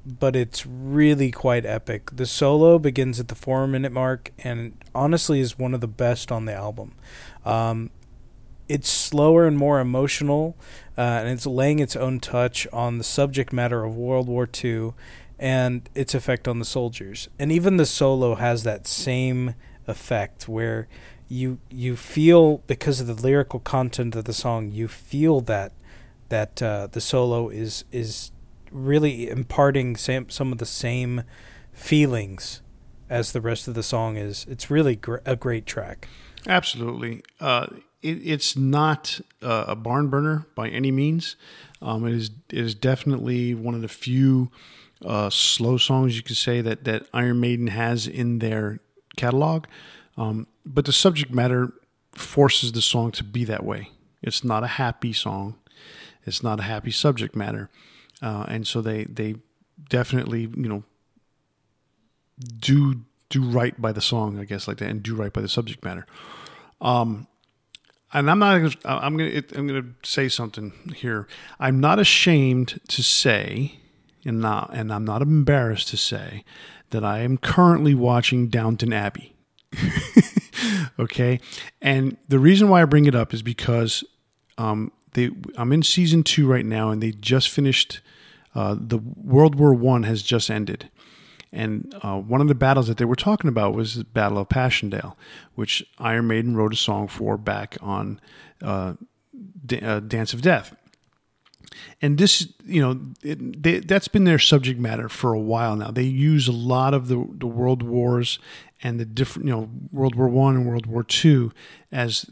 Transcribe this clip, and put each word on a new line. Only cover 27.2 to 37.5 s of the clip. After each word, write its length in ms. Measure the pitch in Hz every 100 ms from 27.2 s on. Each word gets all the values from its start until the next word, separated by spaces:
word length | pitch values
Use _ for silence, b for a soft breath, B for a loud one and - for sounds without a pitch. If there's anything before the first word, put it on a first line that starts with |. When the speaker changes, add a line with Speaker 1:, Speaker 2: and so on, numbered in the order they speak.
| 123 117 117
Speaker 1:
is, 340 | 107 110 - -
is 400 | 123 113 - - - - - -
really 580 | 135 135 147 151 120 117
imparting 680 | 117 123 - 143 135 127 113
sam-, 320 | - 131 120
some 240 | - 135
of 40 | 120
the 80 | 117
same 580 | - 120 123 123 123 120 B B B B
feelings 880 | - - 156 143 120 101 95 - - - - - - -
as 240 | 120 113
the 80 | 127
rest 260 | 113 117 -
of 60 |
the 100 | 117
song 320 | 110 117 113 107
is. 300 | 104 104 -
It's 220 | 127 -
really 240 | 147 147 113
gr-, 220 | - 120 -
a 100 | 123
great 300 | 127 113 107
track. 420 | - 95 - - B B B -
Speaker 2:
Absolutely. 760 | 185 - 120 117 120 120 117 - _
Uh, 260 | 143